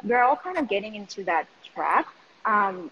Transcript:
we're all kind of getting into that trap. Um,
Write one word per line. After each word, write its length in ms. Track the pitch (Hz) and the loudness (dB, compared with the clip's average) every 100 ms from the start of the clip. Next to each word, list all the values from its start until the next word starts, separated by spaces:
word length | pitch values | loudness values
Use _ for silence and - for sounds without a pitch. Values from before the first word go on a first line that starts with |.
we're 200 | 208 240 | 0 4
all 140 | 247 294 | 4 2
kind 200 | 359 370 | -2 -4
of 100 | 262 | -2
getting 260 | 202 214 214 | -2 -4 -12
into 280 | 202 - 185 | -14 -10 -2
that 220 | 165 - _ - | -2 -2 _ -18
trap. 340 | - 151 196 330 - _ _ 214 | -6 0 2 0 -10 _ _ 0
Um, 440 | 214 196 185 165 | 2 2 -2 -10